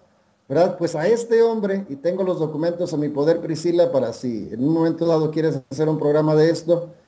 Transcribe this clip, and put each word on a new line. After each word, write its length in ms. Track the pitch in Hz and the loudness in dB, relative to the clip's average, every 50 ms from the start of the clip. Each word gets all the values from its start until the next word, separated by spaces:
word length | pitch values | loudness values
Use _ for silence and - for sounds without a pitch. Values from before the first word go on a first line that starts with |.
| - _ _ _ _ _ _ _ _ - | -20 _ _ _ _ _ _ _ _ -2
¿verdad? 280 | 135 156 175 190 - | 2 2 2 2 2
Pues 200 | - 170 - - | -2 -4 -4 -2
a 100 | 151 160 | 0 2
este 380 | 196 233 226 233 233 226 226 226 | 2 2 2 2 2 4 4 4
hombre, 420 | 233 226 220 196 190 196 196 196 - | 4 2 0 -2 -2 -2 -4 -4 -8
y 60 | 139 | -12
tengo 300 | - - 170 185 190 190 | -4 -2 -2 -2 0 -2
los 160 | 185 170 156 | -2 0 -2
documentos 520 | 160 - 151 143 165 175 170 175 180 - 160 | -2 -4 -2 -2 -2 -2 -2 -2 -4 -4 -2
a 40 | |
mi 120 | 147 147 143 | -2 -2 -2
poder, 320 | - 135 143 160 165 165 | -2 0 2 2 2 2
Priscila, 520 | - 156 160 156 - 175 170 170 170 170 170 | 0 -4 -6 -2 -2 0 2 2 2 2 2
para 200 | 131 120 110 117 | 0 0 -2 -4
si 360 | - - 123 117 104 85 - | -6 -6 -6 -6 -6 -8 -8
en 140 | 107 113 131 | -6 -2 0
un 100 | 151 165 | 0 2
momento 320 | 165 165 165 160 165 170 | 2 2 0 0 0 0
dado 240 | 170 165 156 156 151 | 0 2 2 0 0
quieres 320 | 156 160 156 160 - 139 - _ | -2 -2 -2 -2 -2 -4 -8 _
hacer 180 | 139 139 156 156 | -4 -2 0 0
un 100 | 156 - | 0 0
programa 360 | - 147 147 156 156 156 156 | 0 2 2 2 2 2 4
de 160 | 156 156 165 | 4 4 4
esto, 380 | 165 160 - 165 175 170 170 - - - _ | 2 0 0 0 0 0 0 -6 -14 -20 _